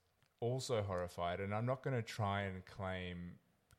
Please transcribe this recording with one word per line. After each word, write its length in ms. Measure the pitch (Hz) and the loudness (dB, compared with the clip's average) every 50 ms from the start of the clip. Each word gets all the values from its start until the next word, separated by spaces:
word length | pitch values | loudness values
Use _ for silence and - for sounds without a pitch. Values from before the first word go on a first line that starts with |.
| _ _ _ _ _ _ _ _ | _ _ _ _ _ _ _ _
also 420 | 120 120 127 131 127 - 123 107 | 0 0 2 0 0 2 2 2
horrified, 600 | 98 101 92 90 90 87 - 90 85 87 90 92 | 2 2 2 0 0 -2 -2 0 0 0 0 0
and 120 | 98 98 | 0 0
I'm 140 | 104 107 117 | 0 2 2
not 160 | 123 131 143 | 2 0 0
gonna 200 | - 143 131 117 | 0 0 0 0
try 400 | 107 - - - 107 98 98 101 | 0 -2 0 0 2 2 2 2
and 220 | 101 98 92 92 92 | 2 0 -2 -6 -8
claim 680 | - - - 98 92 92 92 90 90 87 87 87 87 90 - _ _ _ _ _ _ - | -10 -6 -4 -2 -2 -2 -2 -4 -4 -6 -6 -8 -8 -10 -14 _ _ _ _ _ _ -20